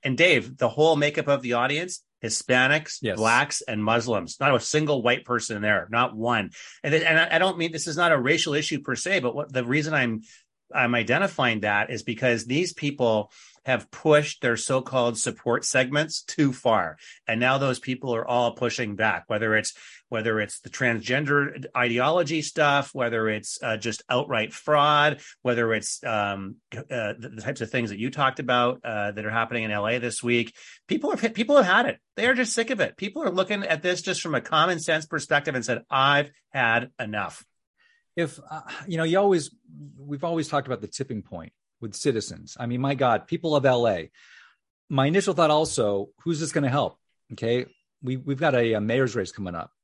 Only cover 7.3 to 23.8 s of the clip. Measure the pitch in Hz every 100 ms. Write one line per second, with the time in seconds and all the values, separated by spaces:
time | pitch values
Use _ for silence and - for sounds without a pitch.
7.3 | 165 185 170 170 160 165 151 175 151 123
8.3 | 165 - 147 151 151 143 123 - 190 123
9.3 | 120 156 131 120 143 156 156 123 110 110
10.3 | - _ _ _ - 120 120 110 135 190
11.3 | - 127 110 104 101 104 117 - 110 127
12.3 | 117 113 139 175 - 147 139 120 110 101
13.3 | - - _ - 123 - - 160 147 147
14.3 | - 127 113 - 131 127 131 120 113 -
15.3 | 113 - 120 - 135 127 143 156 - -
16.3 | - 143 127 127 110 85 78 - - -
17.3 | 113 123 135 139 123 - 127 131 117 117
18.3 | 123 120 113 120 - 113 101 110 87 -
19.3 | 107 110 107 107 - - - _ 113 110
20.3 | 107 104 - - - 127 113 104 127 147
21.3 | 143 143 - 135 - 123 117 131 170 156
22.3 | 160 147 - 147 143 139 139 117 113 110
23.3 | 107 110 - 127 110